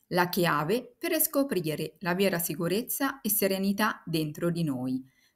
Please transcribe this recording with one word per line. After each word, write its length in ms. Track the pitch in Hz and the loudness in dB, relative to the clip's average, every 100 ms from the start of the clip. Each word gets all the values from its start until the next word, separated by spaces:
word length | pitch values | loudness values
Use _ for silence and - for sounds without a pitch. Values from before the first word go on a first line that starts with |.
| - | -2
la 200 | 180 175 | 0 2
chiave 680 | 185 170 147 156 247 - - | 2 2 2 2 -2 -2 -8
per 200 | 339 311 | -2 0
scoprire 760 | - 285 277 190 156 143 156 - | 0 0 0 0 -2 -4 -6 -6
la 140 | 175 | -2
vera 240 | 180 196 170 | 2 2 2
sicurezza 840 | 170 160 170 202 - - 269 - | -4 -2 0 -2 -2 -2 -4 -2
e 100 | 214 | -2
serenità 720 | - 190 190 196 196 214 - - | 0 2 2 0 2 0 -2 -2
dentro 440 | 160 151 147 175 | -2 -2 -2 -2
di 140 | 170 | 0
noi. 520 | 156 127 127 131 - _ _ | 0 0 -2 -4 -6 _ _